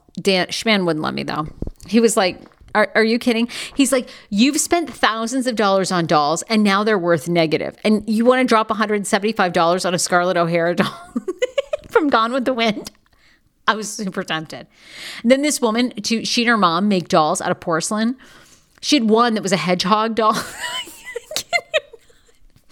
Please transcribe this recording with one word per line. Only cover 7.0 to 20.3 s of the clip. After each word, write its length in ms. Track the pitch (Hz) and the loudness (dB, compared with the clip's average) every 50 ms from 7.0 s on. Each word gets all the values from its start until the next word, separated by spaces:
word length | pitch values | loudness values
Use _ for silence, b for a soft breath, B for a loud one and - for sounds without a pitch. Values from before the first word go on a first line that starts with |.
| 170 175 170 160 - | 2 2 0 0 0
negative. 480 | 170 175 170 165 160 160 127 80 69 - - - | 0 0 2 2 2 0 -2 -2 -4 -8 -4 0
And 220 | 208 214 208 208 | 2 2 2 0
you 200 | - 220 214 233 | 0 0 2 4
wanna 180 | 247 254 254 262 | 4 4 4 4
drop 260 | 247 233 214 220 - | 2 2 2 2 0
a 40 | 220 | -2
hundred 320 | 202 220 208 214 208 196 | -4 -2 -2 -2 -4 -2
seventy-five 480 | - - 202 185 220 220 - 196 180 170 | -2 -2 -2 0 0 0 0 0 0 2
dollars 320 | 185 170 170 175 185 180 | 2 2 2 2 2 0
on 80 | 185 180 | -2 -2
a 40 | 165 | -2
Scarlett 380 | - - 190 175 175 180 185 | -2 0 0 0 2 2 2
O'Hara 380 | 175 170 165 170 170 165 170 175 | 0 0 0 0 0 0 0 2
doll 360 | 160 190 - - - - - - 247 - - 359 - 494 | 0 0 -2 -4 -10 -14 -10 -10 -8 -8 -8 -8 -4 -6
<laughs> 420 | 508 508 554 539 - - 539 - - | -4 -4 -4 -6 -6 -8 -12 -4 0
from 220 | - 453 330 285 | 0 0 2 2
Gone 240 | 247 226 220 226 247 | 2 2 2 0 -2
with 100 | 277 233 | -2 -2
the 80 | 262 | -2
Wind?" 380 | 254 233 226 226 208 269 - - - _ _ _ b b b b b b b b _ _ _ | 0 0 0 0 -2 -4 -6 -14 -18 _ _ _ b b b b b b b b _ _ _
I 100 | - 220 | -4 -2
was 140 | 220 214 208 | -2 -4 -10
super 340 | - - 214 190 175 202 180 | -8 -8 -8 -8 -6 -6 -6
tempted. 420 | - 165 160 160 - - - 156 - B B B B B B B B B B B | -6 -6 -8 -8 -10 -14 -18 -18 -20 B B B B B B B B B B B
Then 160 | 226 262 269 | 4 4 4
this 220 | 285 302 - - | 4 0 0 0
woman, 300 | 247 226 214 233 247 247 - - | 0 0 0 0 -2 -2 -4 -6
to, 200 | 202 - 233 220 | -6 -4 -4 -4
she 200 | - 196 - 240 | -4 -2 -2 0
and 80 | 233 226 | 0 0
her 80 | 240 214 | 2 2
mom 300 | 196 175 165 170 202 208 | 2 2 2 2 0 2
make 200 | 202 180 156 - | 0 0 0 2
dolls 320 | - 170 156 151 180 196 | 2 2 2 2 0 -2
out 100 | - 175 | -2 -4
of 100 | 180 - | -6 -6
porcelain. 540 | - - - 156 - - 214 208 220 233 262 - B B B B B B B B B B _ _ | -4 -4 -2 -2 -2 -2 -2 -2 -2 -2 -4 -6 B B B B B B B B B B _ _
She 140 | - - 294 | -2 0 0
had 120 | 294 226 214 | 2 4 4
one 240 | 214 220 240 240 220 | 4 4 4 2 0
that 80 | 208 | -2
was 100 | 165 190 | 0 0
a 40 | 190 | 0
hedgehog 600 | 175 156 175 185 175 185 185 214 214 214 226 220 | 0 0 0 0 0 0 2 2 2 0 0 0
doll. 200 | 220 220 214 | 0 2 2